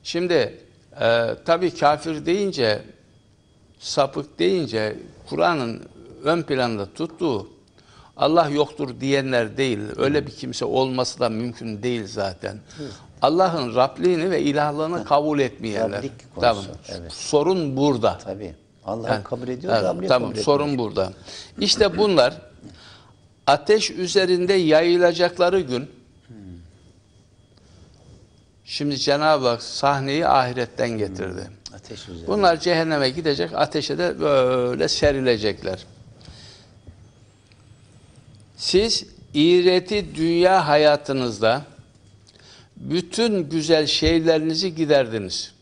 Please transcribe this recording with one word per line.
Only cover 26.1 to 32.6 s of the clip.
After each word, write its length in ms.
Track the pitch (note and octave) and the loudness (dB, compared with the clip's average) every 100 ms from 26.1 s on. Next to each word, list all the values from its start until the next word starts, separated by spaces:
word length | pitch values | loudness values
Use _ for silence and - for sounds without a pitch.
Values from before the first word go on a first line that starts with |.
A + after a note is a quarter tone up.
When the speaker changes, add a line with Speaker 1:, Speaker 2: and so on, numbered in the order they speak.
| _ _ | _ _
Speaker 2:
Hmm. 80 | A2+ F#2+ F2 E2 _ - _ _ _ _ _ _ _ _ - - _ - - _ _ _ _ - | -20 -18 -18 -20 _ -20 _ _ _ _ _ _ _ _ -20 -20 _ -20 -20 _ _ _ _ -14
Speaker 1:
Şimdi 320 | - D3 C3+ | -6 -4 -2
Cenab-ı 500 | C#3+ C#3+ D#3 D3+ B2+ | 0 2 4 4 2
Hak 160 | A#2 | 0
sahneyi 640 | - - C#3 C#3 C3+ C#3+ E3+ | -6 -2 0 0 -2 0 4
ahiretten 600 | C3+ B2+ B2 A#2 - A#2+ | 4 2 -2 -6 -2 -2
getirdi. 520 | A2 G2+ F#2+ F#2+ F#2 F#2+ | -2 -4 -4 -8 -10 -14
Speaker 2:
Hmm. 280 | - - G2+ | -18 -20 -20
Ateş 340 | - - - | -18 -18 -14
üzerinde. 180 | F2 E2 | -12 -4
Speaker 1:
Bunlar 320 | G#3 F#3 | 4 4
cehenneme 500 | E3 | 4